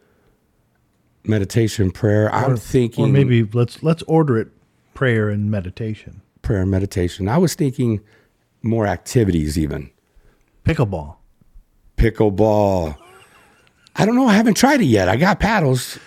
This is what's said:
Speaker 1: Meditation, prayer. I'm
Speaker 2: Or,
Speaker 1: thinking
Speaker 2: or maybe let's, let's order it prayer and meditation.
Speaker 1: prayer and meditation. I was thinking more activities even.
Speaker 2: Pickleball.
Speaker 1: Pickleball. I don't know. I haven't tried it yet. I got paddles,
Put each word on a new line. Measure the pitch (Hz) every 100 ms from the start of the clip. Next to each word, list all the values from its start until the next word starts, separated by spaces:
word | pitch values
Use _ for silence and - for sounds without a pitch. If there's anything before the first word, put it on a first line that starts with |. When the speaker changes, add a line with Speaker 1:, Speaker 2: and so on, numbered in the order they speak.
| _ _ _ _ _ _ _ _ _ _ _ _
Speaker 1:
Meditation, | 104 107 95 117 110 - 92
prayer. | - 107 104 107
I'm | 107 131
Speaker 2:
Or, | 117
Speaker 1:
thinking | - 131 117 123
Speaker 2:
or | 135
maybe | 135 127 120 104
let's, | 120 120 -
let's | 160 165 -
order | 160 143 110
it | - _ _ _ _
prayer | - 131 110 104
and | 104 104
meditation. | 104 92 - 110 107 - - _ _
Speaker 1:
prayer | - 98
and | 92
meditation. | 95 98 95 90 - 95
I | 160
was | 175
thinking | - 139 123 120 104 - _ _ _ _ _
more | 110 113
activities | 101 90 - 123 98 82 76 80
even. | 73 73 67 _ _ _ _ _ _ _
Speaker 2:
Pickleball. | - 156 107 87 73 - _ _ _ - - _ _
Speaker 1:
Pickleball. | - 113 107 107 98 107 107 101 92 78 71 - - _ _ _ _ _ _ _
I | -
don't | 190 247
know. | 254
I |
haven't | 202 220
tried | - 262 285
it | 151
yet. | 104 92
I |
got | 117 185 180
paddles, | 190 214 139 127 - -